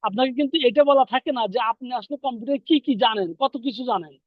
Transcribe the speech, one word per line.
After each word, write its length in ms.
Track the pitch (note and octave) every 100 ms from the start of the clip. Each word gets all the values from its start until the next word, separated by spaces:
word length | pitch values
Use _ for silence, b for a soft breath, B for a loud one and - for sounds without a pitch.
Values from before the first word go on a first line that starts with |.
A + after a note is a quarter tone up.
| A3
আপনাকে 240 | G3+ C4 B3
কিন্তু 160 | D4 E4 C4
এটা 140 | A#3 C#4+
বলা 160 | C#4 C4
থাকে 180 | B3+ E4 C4
না 60 | A3
যে 60 | G3+ A3
আপনি 180 | A#3 B3 B3
আসলে 180 | G3+ C#4+ C4+
কম্পিউটারে 340 | A#3+ A3+ C#4 -
কি 100 | D#4 -
কি 80 | A#3 A#3+
জানেন, 240 | A3 F3+ E3
কত 120 | C4+ C4+ A#3+
কিছু 160 | A3 B3+
জানেন। 220 | G#3 D#3+ C3+